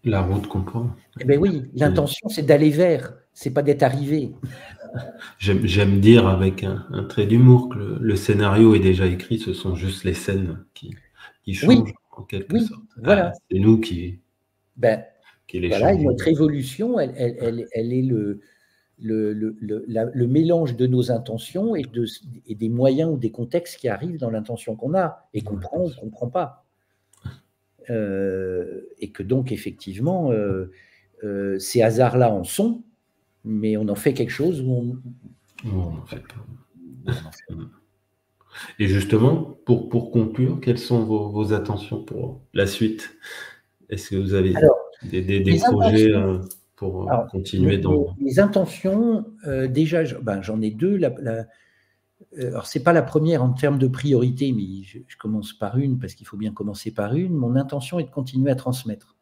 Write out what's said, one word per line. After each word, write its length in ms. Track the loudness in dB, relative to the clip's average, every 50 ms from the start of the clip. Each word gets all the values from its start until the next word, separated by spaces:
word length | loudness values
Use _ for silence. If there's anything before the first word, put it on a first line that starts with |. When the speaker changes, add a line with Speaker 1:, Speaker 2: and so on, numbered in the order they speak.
| _
Speaker 1:
La 180 | 0 0 0
route 260 | 0 0 0 -2 -4
qu'on 160 | -4 -6 -6 -6
prend. 260 | -4 -6 -6 -6 -6 -8 -8 _ _ _ -6
Speaker 2:
Eh 60 | 2
ben 140 | 2 4 4
oui, 100 | 4 2 0 -2 -6
Speaker 1:
Oui. 60 | -8 -2
Speaker 2:
l'intention, 520 | 0 2 2 4 2 0 0 -4 -6 -8 -8
c'est 140 | -6 -4 4
d'aller 260 | 6 6 6 8 4
vers, 440 | 4 4 2 2 2 0 -2 -10 -16 -20 _ _ _
c'est 180 | -10 -8 -2
pas 100 | -2 0
d'être 220 | 2 2 2 4 4
arrivé. 500 | 2 2 0 -2 -2 -2 -2 -2 -4 -8 -12 -14 -14 -14 -16 -20 -20 -20 -20 -20 -12 -12 -12 -12 -12 -16 -18 -20 -20 -16 _
Speaker 1:
J'aime, 260 | 0 0 2 2 2
j'aime 340 | 2 2 4 4 4 4 6
dire 280 | 10 10 10 10 10
avec 360 | 6 4 4 2 0 0 -2 -6
un, 220 | -6 -6 -6 -8 -8
un 120 | -8 -8 -8
trait 220 | -6 -2 -2 2
d'humour 440 | 4 6 8 10 10 10 10 6 0
que 80 | -8 -8
le, 180 | -8 -6 -6 -4
le 160 | 0 0 0
scénario 600 | 0 2 0 2 4 4 4 6 8 8 10 8
est 40 | 8
déjà 280 | 6 4 4 4 2
écrit, 320 | 0 0 -2 -4 -4 -4 -4
ce 140 | -4 -6 -8
sont 220 | -6 -4 -6 -4
juste 280 | -4 -4 -6 -6 -4 -4
les 100 | -4 -4
scènes 500 | -4 -4 -4 -2 -2 -2 -4 -6 -10 -14 _ _
qui, 180 | -20 -18 -18 -18 -20 _ _ _ _ -20 -20 _ _ _
qui 80 | -8 -6 0 6
Speaker 2:
Oui. 100 | 6 6
Speaker 1:
changent 160 | 6 6 0 -6 _ _ _
en 120 | -20 -20 -14
quelque 300 | _ -10 -10 -6 -2 -2
Speaker 2:
Oui, 120 | -2 -2
Speaker 1:
sorte. 160 | -2 -6 -12 -20 -20 _ -6 2
Speaker 2:
voilà. 280 | 4 4 4 4 -2 -4
Speaker 1:
Ah, 40 | -10 _ _
c'est 80 | -2 4
nous 200 | 6 6 6 6
qui, 400 | 4 -2 -6 -6 -6 -8 -10 -12 _ _ _ _ _ _ _ _ _ _ _
Speaker 2:
Ben, 260 | 0 0 2 2 0 -4 -14 _ _ _ _ _ _ _
Speaker 1:
qui 120 | -10 -8 -4
les 80 | -2
Speaker 2:
voilà, 240 | -2 0 2 2 2
et 40 | 2
Speaker 1:
changeons. 140 | 2 2 0
Speaker 2:
notre 180 | 0 0 0
évolution, 720 | 0 2 2 2 0 0 -2 -6 -8 -6 -6 -4 -2 0 -2
elle, 140 | -2 -4 -4
elle, 200 | -4 -4 -4 -4 -4
elle, 260 | -4 -4 -4 -4 -10 -8
elle 220 | -6 -4 -4 -2 0
est 100 | 0 0
le, 360 | 0 0 -2 -2 -4 -6 -8 _ _ _ _ _ _ _ _ _ _ _ _
le, 320 | -6 -4 -2 -2 -2 -2 -2
le, 240 | -4 -4 -6 -6 -8
le, 240 | -8 -8 -6 -8 -6
la, 180 | -4 -4 -2 -2
le 220 | -2 -2 -2 0
mélange 480 | 2 2 2 4 4 2 2 0 -2 0
de 100 | 0 0
nos 260 | 2 2 2 2 0
intentions 640 | -2 -4 -4 -6 -8 -10 -10 -8 -6 -4 -2 -2 -2
et, 60 | -4
de, 240 | -6 -6 -6 -6 -6 -6 -6 -12 -18 -18 -20 -20 _
et 80 | -14 -8
des 160 | -6 -4 -2
moyens 420 | 0 2 2 2 2 2 0 0
ou 60 | -2
des 140 | -2 -4 -6
contextes 460 | -4 -6 -10 -4 -4 -4 -4 -4 -18
qui 120 | -6 -6 -6
arrivent 300 | -4 -4 -6 -10 -8 -6
dans 100 | -6 -4
l'intention 460 | -4 -6 -6 -8 -10 -10 -8 -10 -10
qu'on 180 | -8 -6 -2 -2
a 340 | 0 -2 -2 -4 -10 _ _ -10
et 80 | -8
qu'on 140 | -8 -6 -8
Speaker 1:
Ouais, 60 | -8
Speaker 2:
prend 180 | -8 -8 -4 -4
ou 60 | -4
Speaker 1:
bien 60 | -4 -6
sûr. 80 | -10
Speaker 2:
qu'on 80 | -16 -16
prend 160 | -10 -10 -10
pas. 380 | -6 -4 -4 -4 -4 -8 _ _ _ _ _ _ _ _ _ _ _ _ _ _ -18 -18 -18 _ _ _ _ _ _ _ _ -10 -6
Euh, 920 | -4 -4 -2 -2 -4 -2 -2 -2 -2 -4 -4 -4 -4 -6 -6 -6 -10 -14 -16 -18 -16 _
et 100 | -14 -14
que 140 | -10 -10 -4
donc, 280 | -2 0 0 0 -2
effectivement, 800 | -6 -8 -8 -12 -12 _ -14 -14 -8 -4 -4 -2 -2 -2 0 0
euh, 400 | 0 0 -2 -2 -4 -4 -6 -10 -14 _ -20 _ _ _ _ _ _ _ -10
euh, 340 | -8 -6 -4 -4 -4 -4
ces 240 | -4 -6 -2 2 2
hasards-là 500 | 4 4 4 4 2 4 4 4 4 4
en 120 | 2 0 -4
sont, 400 | -6 -4 -2 0 -2 -2 -4 -10 _ _ _ _ _ _ _ _ _ _ _ _
mais 300 | -6 -4 -2 -2 -2 -2
on 140 | -2 -2 -2
en 60 | -4
fait 180 | 0 0 0 0
quelque 160 | 0 -4 -4
chose 320 | -2 -2 -2 -2 0 -2
ou 100 | -2 -2
on 960 | -2 -2 -2 -4 -8 -10 -12 -18 -20 -18 _ -20 -20 _ _ _ _ -14 -10
Speaker 1:
Ou 60 | -6 -4
on 240 | -4 -4 -4 -8
en 80 | -12 -14
fait 160 | -14 -16 -16
pas. 240 | -16 -18 -20 -20 -20 -20 -20 -20 _ _ _ -20 -20 -20 -20 -12 -6
Speaker 2:
On 60 | -6
en 20 | -6
fait 560 | -6 -8 -16 -20 -20 -18 -16 -14 -14 -14 -16 _ _ _ _ _ _ _ _ _ _ _ _ _ _ _ _ -20 -20 -20 -18 -4 -2
Speaker 1:
Et 80 | 0
justement, 720 | 2 2 0 2 2 4 4 6 4 4 2 -4 -8 -12 _ _
pour, 240 | 0 2 2 2 -2
pour 220 | -2 -2 -2 0
conclure, 500 | 0 0 0 0 0 -2 0 0 0 -2
quelles 160 | -2 -2 -2
sont 260 | -2 0 0 0 0 2
vos, 240 | 0 -2 -2 -2 -4
vos 220 | -2 -2 -2 0
intentions 500 | 0 -2 -2 -4 -6 -6 -6 -8 -10 -10
pour 380 | -10 -10 -10 -8 -8 -10 -10 -14 -20 _ -2
la 140 | -2 0
suite ? 500 | 0 0 0 -2 -2 -2 -4 -12 -18 -20 _ -20 -20 -18 -18 -18 -20 -20 _ _ _ _ _ _ _
Est-ce 220 | -10 -10 -8 -4
que 40 | -4
vous 180 | -2 -2 0 2
avez 220 | 2 2 2 4
Speaker 2:
Alors, 220 | 6 6 6 6 6 -2 -10 -16 _ -12
Speaker 1:
des, 180 | -6 -4 -4
des, 200 | -2 0 0 2
des 100 | 4 4
Speaker 2:
les 80 | 4 4
Speaker 1:
projets, 560 | 4 4 4 4 4 4 6 6 6 6 6
Speaker 2:
intentions, 200 | 4 2 0 -2
Speaker 1:
euh, 60 | -4 -6 -10 -16 -20 _ _ _ _ -8
pour, 200 | -6 -6 -6 -2
euh, 40 |
Speaker 2:
Alors, 200 | 0 0 -2 -2
Speaker 1:
continuer 500 | -2 -6 -8 -8 -4 0 2 2 2 2
Speaker 2:
mes, 40 | 2
Speaker 1:
dans 340 | 2 2 2 2 0 -2 -4
Speaker 2:
mes, 80 | -6 -4
mes 140 | 0 4 4
intentions, 840 | 4 4 4 0 0 -2 -6 -6 -4 -2 0 0 0 0 0 -2 -4 -8 -16 -14 -8
euh, 200 | -6 -4 -2 -2
déjà, 360 | -2 0 0 0 0 0 -2 -2
je, 120 | -2 -4
ben, 260 | -6 -6 -4 -4 -4
j'en 200 | -4 -6 -4 -4
ai 100 | -4 -4
deux. 260 | -4 -2 -2 0 0
La, 160 | 0 0 -2 -2 -4
la, 260 | -8 -6 -6 -6 -8 -12 _ _ _ _ _ _ _ _ _ _ _ _ _ _ -20 _ -12 -10
euh, 80 | -8
alors, 200 | -8 -8 -8 -10
c'est 160 | -8 -8 0 2
pas 100 | 4 4
la 80 | 4
première 420 | 2 2 0 0 2 2 2 2 2
en 100 | 0 0
termes 260 | 2 0 0 2 2
de 80 | 2
priorité, 640 | 0 0 -2 0 2 2 4 2 2 0 -2 -2 -2
mais 320 | -2 -2 -4 -6 -10 -12 -14
je, 160 | -16 -20 -20 -20
je 100 | _ -20
commence 360 | _ -8 -6 -4 -4 -6 -8 -10
par 240 | _ -8 -4 -2
une 220 | -2 -2 0 -2 -4
parce 140 | -6 -10 -12
qu'il 140 | _ -20
faut 100 | -16 -12
bien 140 | -8 -8 -8
commencer 400 | -8 -6 -8 -8 -8 -8 -10 -10
par 240 | -6 -6 -4 -2 -2
une. 180 | -2 -2 -2 -2
Mon 220 | -2 -2 0 0
intention 440 | 0 -2 -2 -6 -8 -8 -6 -6 -6
est 40 | -6
de 60 | -6
continuer 420 | -6 -8 -8 -4 -2 0 0 0
à 40 | 0
transmettre. 600 | -2 -2 -4 -6 -4 -6 -8 -10 -10 _ _ _ _